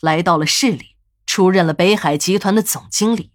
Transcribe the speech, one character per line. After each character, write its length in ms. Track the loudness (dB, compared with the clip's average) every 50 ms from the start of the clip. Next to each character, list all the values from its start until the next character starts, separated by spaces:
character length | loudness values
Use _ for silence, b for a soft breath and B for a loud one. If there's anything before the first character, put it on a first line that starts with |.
来 200 | -2 -2 0 0
到 160 | 0 0 0
了 80 | 0 0
市 260 | -2 -2 0 0 -2
里， 240 | -2 -4 -8 _ _ _ _ _ _ _ -10
出 240 | -6 0 2 2 4
任 160 | 4 2 2
了 80 | 0 0
北 220 | 2 2 2 2
海 240 | 2 0 -2 -2 -2
集 180 | -2 -2 -2
团 160 | 0 0 0 0
的 80 | 0
总 220 | 0 -2 -4 -8 -8 -8
经 240 | -4 -2 -2 -2 -2
理。 160 | -4 -6 -10